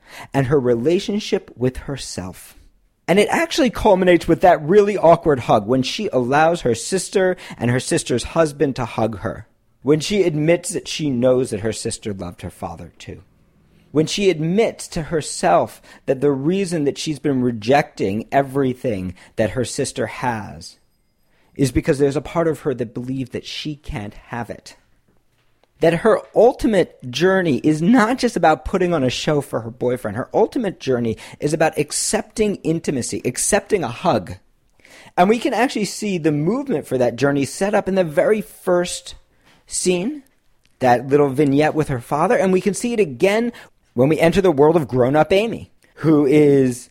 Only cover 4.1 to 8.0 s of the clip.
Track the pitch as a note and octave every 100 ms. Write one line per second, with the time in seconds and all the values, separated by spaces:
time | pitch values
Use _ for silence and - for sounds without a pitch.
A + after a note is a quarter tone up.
4.1 | F3 - D#3+ F#3 D#3 D3 G#3 G3+ F#3+ D3+
5.1 | E3 E3+ C#3 A#2 B2 G2+ C3 B2+ - G3
6.1 | B2+ B2 C#3+ D#3+ E3+ - A2+ - F#3 -
7.1 | G#3 F#3 F3+ - - A#2 B2 - D#3+